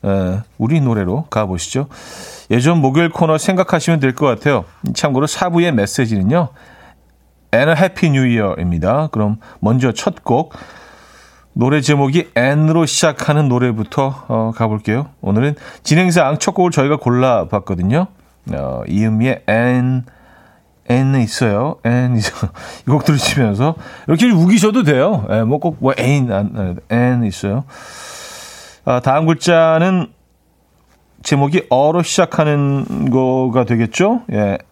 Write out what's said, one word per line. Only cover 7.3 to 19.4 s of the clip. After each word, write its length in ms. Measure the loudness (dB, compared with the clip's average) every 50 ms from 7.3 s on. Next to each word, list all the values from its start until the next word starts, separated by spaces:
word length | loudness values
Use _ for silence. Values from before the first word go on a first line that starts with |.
| _ _ _ _ 0
And 160 | 2 2 2
a 60 | 2
Happy 360 | 2 0 0 0 0 0 2 2
New 260 | 2 2 2 2 2
Year입니다. 680 | 0 0 -2 -2 -2 -2 -2 0 0 0 0 0 -2
그럼 300 | -2 -2 -2 0 -2 -2 -4 -8 -20 -12 -4
먼저 320 | 0 0 2 2 2 0 -2
첫 300 | -2 -4 -6 -6 -4 _
곡, 300 | 0 0 0 0 -4 -10 -20 -20 -20 -20 -20 -20 -20 -20 -20 -20 -20 -20 -20 -20 -20 _ _ _ _ _
노래 280 | -2 0 0 0 0
제목이 480 | 2 2 2 2 2 2 0 0 -2 0 _
N으로 500 | 0 0 2 2 2 2 2 2 2 0
시작하는 640 | 0 0 0 0 0 0 -2 -2 0 0 2 2
노래부터, 760 | 2 2 2 0 0 0 -2 -6 -4 -2 -2 -2 -2 -4 -8 -8
어, 240 | -4 -4 -2 -2 -4 -2
가볼게요. 520 | -2 -2 -2 -2 -2 -2 -2 -2 -2 -2 -6 -12 _
오늘은 340 | -4 -2 0 0 0 0 -2 -6 -12 -20 -20 -14 _
진행상 560 | 0 2 2 4 4 4 4 2 2 0 -2
첫 140 | -4 -4 0
곡을 180 | 0 0 2
저희가 260 | 2 2 2 2 0
골라봤거든요. 1120 | 0 0 0 2 2 4 4 2 2 0 0 -4 -4 -4 -4 -4 -2 0 0 0 0 0 -2 -8 _ _ _ _ _ _ -10 -8
어, 280 | -6 -6 -6 -8 -8 -6
이은미의 560 | -4 -2 0 0 0 2 0 0 0 -2 -2